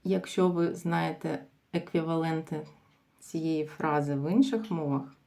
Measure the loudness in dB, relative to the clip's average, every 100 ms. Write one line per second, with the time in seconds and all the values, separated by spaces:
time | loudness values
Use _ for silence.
0 | 0 -2 0 2 4 4 0 0 -2 0
1 | 0 -4 -6 -6 -8 _ _ -6 -2 -2
2 | 0 0 0 -2 -2 -8 -8 -18 _ _
3 | _ _ -8 -4 0 0 -2 -2 0 2
4 | 2 0 2 4 4 2 -2 -4 0 -2
5 | -2 -16